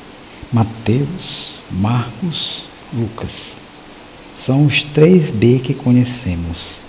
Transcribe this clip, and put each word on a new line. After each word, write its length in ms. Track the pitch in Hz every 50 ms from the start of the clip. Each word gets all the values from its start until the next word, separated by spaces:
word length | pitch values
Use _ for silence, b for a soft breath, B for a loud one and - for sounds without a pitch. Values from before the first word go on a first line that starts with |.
| - - - - - - - - - -
Mateus, 1000 | 120 117 107 110 - - - 104 113 135 143 147 180 185 - - - - - - - - - -
Marcos, 920 | 90 92 98 110 123 120 110 - - - 190 170 143 - - - - - - - - - - - 156
Lucas 600 | 117 113 101 - - - - - - - - - - - - - - - - - - - - - - - - -
são 280 | - - 123 131 139 151
os 200 | 139 - - -
três 480 | - - 151 156 175 185 175 151 -
B 260 | - 104 117 120 127 131
que 160 | - - 139
conhecemos. 1080 | - - 123 123 123 123 123 - - - 92 87 85 85 85 82 - - - - - -